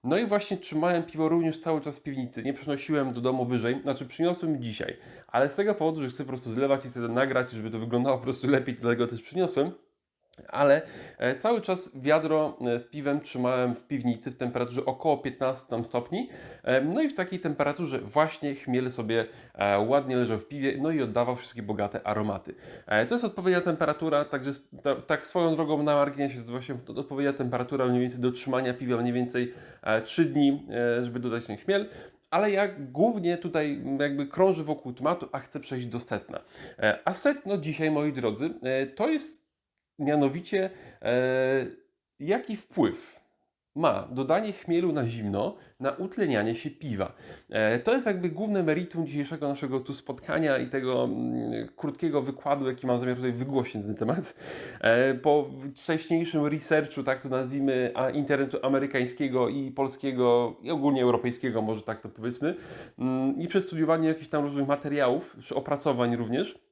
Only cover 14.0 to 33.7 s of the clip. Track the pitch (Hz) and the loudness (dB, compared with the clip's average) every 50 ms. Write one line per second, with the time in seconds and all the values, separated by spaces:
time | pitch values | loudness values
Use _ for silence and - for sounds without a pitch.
14 | 123 123 117 113 - 135 123 - 131 120 123 131 123 117 120 131 139 - 131 - | 0 0 0 0 -4 -10 -6 -4 -6 -4 -2 -2 -4 -2 -2 -2 -2 -2 -4 0
15 | - 160 147 139 - 139 123 - 139 131 131 131 - _ 120 113 113 - - 120 | 2 0 0 2 0 -6 -4 -2 -2 -2 -2 -4 -8 _ -4 -4 -4 -2 -2 -4
16 | 120 - 175 202 254 - - - - - - - _ - 127 131 135 151 180 269 | -2 -2 -4 -4 -4 -4 -8 -16 -18 -18 -20 -8 _ 2 2 2 2 2 0 0
17 | 320 285 - - 185 180 190 180 - 165 147 - 143 143 143 143 175 147 135 135 | 0 0 0 -4 -6 -4 -4 -4 -4 -4 -2 0 0 0 0 -2 -4 -4 -4 -6
18 | 98 104 113 151 156 160 - - - 143 139 139 - - 127 127 127 127 123 - | -6 -2 2 2 2 2 2 -6 -6 -6 -6 -6 -4 0 0 0 0 0 -4 -4
19 | 113 107 113 117 113 - - - - - _ - 101 101 101 101 104 113 135 143 | -2 0 2 2 0 0 -6 -18 -20 -20 _ 0 2 4 4 4 4 4 4 2
20 | 135 131 127 123 123 120 113 104 - - 139 143 135 135 - 139 139 156 165 151 | 2 2 2 2 2 2 0 -2 -4 -8 -6 -2 0 0 0 0 0 0 0 0
21 | 131 123 104 120 120 123 127 123 - - - 117 107 101 110 98 101 98 - 104 | 0 0 2 0 2 2 0 -4 -6 -12 -10 -10 -6 -4 -2 -2 -2 -2 -2 -4
22 | - - 107 104 107 104 98 95 - - - - - - - - - - 107 107 | -4 -2 -2 0 0 -2 -2 -4 -8 -12 -16 -16 -16 -20 -20 -18 -6 0 2 2
23 | 113 - 233 240 240 208 - - 180 185 185 175 175 180 160 160 170 151 151 - | 2 2 0 -2 -2 -2 -4 -2 0 2 2 4 2 0 0 2 0 0 0 0
24 | 160 160 151 147 147 - - 135 127 143 139 135 - _ - - - 143 135 - | 0 2 2 2 2 0 -4 -4 -4 -4 -6 -6 -10 _ -20 -4 0 0 0 0
25 | - - 160 147 - - - 180 170 165 160 151 160 147 156 147 147 151 147 143 | 0 -2 -2 -2 -2 -2 0 2 2 2 2 2 0 0 0 2 2 4 4 4
26 | 143 143 139 139 143 139 127 123 117 117 120 131 127 - 135 120 - - 127 120 | 4 2 0 -2 -2 -2 -4 -6 -10 -8 -8 -8 -6 -8 -8 -10 -10 -10 -8 -8
27 | 139 139 143 135 143 139 139 139 135 123 123 120 123 123 - - 131 123 123 123 | -8 -6 -4 0 0 0 0 0 -2 -2 0 -2 -2 -2 0 0 2 2 4 2
28 | 123 123 120 123 123 127 123 123 - 135 131 127 127 123 123 123 135 123 123 117 | 2 0 -2 0 0 0 0 0 -4 0 0 0 0 0 -2 -2 0 0 0 2
29 | 120 123 120 123 123 123 - 123 123 123 - - - - - - - - 110 110 | 2 0 2 0 0 0 0 -2 -2 -2 -6 -14 -18 -20 -20 -10 -2 0 0 0
30 | 110 - - - 165 143 139 147 143 139 139 143 - - 107 117 120 120 117 120 | 0 -2 2 2 2 4 4 6 6 6 4 2 -4 -4 -2 0 2 2 2 2
31 | 123 120 117 123 120 123 113 120 117 - 104 107 - - 202 196 214 208 - - | 0 -2 -4 -4 -2 -2 -2 -2 -4 -6 -10 -8 -2 0 0 0 0 -2 -10 -16
32 | - - _ _ _ _ - 175 214 214 202 196 208 196 196 143 143 127 123 147 | -20 -20 _ _ _ _ 0 2 2 2 2 2 2 0 -2 -8 -12 -8 2 2
33 | 170 233 226 208 175 170 175 170 175 175 170 165 151 147 | 4 4 4 2 0 0 0 0 -4 -2 0 0 0 0